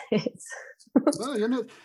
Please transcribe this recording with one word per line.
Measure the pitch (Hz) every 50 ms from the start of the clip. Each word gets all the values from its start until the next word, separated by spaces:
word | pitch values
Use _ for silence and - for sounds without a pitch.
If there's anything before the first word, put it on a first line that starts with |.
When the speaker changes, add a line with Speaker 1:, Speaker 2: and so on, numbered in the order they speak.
| -
Speaker 1:
<laughs> | -
it. | - 208 - - - - - - - - - - - _ - _ - 269 - 320 - 165
Speaker 2:
Well, | 214 262 285 214
you | 208 226
know, | 254 254 220 - - - -